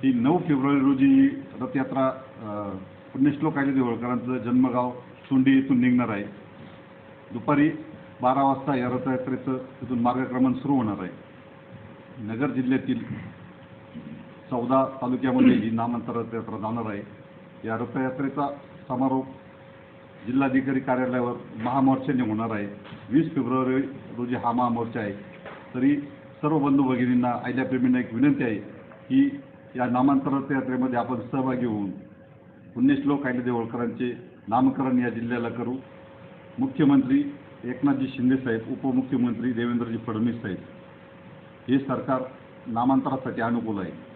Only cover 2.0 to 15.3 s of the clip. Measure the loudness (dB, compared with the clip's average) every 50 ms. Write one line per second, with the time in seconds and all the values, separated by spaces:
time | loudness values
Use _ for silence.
2 | 0 0 0 -4 -10 -18 -16 -14 -12 -10 -8 -8 -8 -8 -8 -10 -12 -14 -18 -20
3 | -20 -12 -2 2 4 4 4 2 -2 -2 0 0 0 0 2 2 2 0 0 -2
4 | -2 -2 -2 -2 -2 -2 -4 -4 -2 2 4 4 4 4 4 0 0 -2 -4 -8
5 | -14 -18 -20 -20 -6 0 2 4 6 6 6 6 6 4 2 4 4 4 4 4
6 | 2 2 -2 -4 -6 -8 -12 -16 -18 -20 -20 -20 -20 -20 -20 -20 -20 -20 -20 -20
7 | -20 -20 -20 -20 -20 -12 -10 -8 0 2 4 4 4 4 2 -2 -10 -14 -16 -18
8 | -18 -20 -14 0 2 2 4 4 4 2 2 2 0 -2 0 0 0 0 -2 -2
9 | -2 0 -2 -2 -2 -2 -4 -4 -2 -4 -4 -4 -6 -10 -14 -14 -8 -4 -2 2
10 | 2 2 2 2 -2 -2 0 2 2 2 2 0 0 2 2 2 2 0 -2 -4
11 | -6 -8 -10 -12 -18 -20 -20 -20 -20 -20 -20 -20 -20 -20 -20 -20 -18 -18 -20 -20
12 | -20 -20 -16 -12 -10 -8 -4 -2 -2 -2 -2 -2 0 0 0 0 0 -2 -4 -4
13 | -4 -8 -10 -10 -12 -14 -16 -18 -20 -20 -20 -20 -20 -20 -20 -20 -20 -18 -18 -16
14 | -16 -14 -16 -16 -18 -20 -20 -20 -14 -8 -6 -6 -2 2 2 2 2 2 -2 -6
15 | -4 -2 -2 0 0 0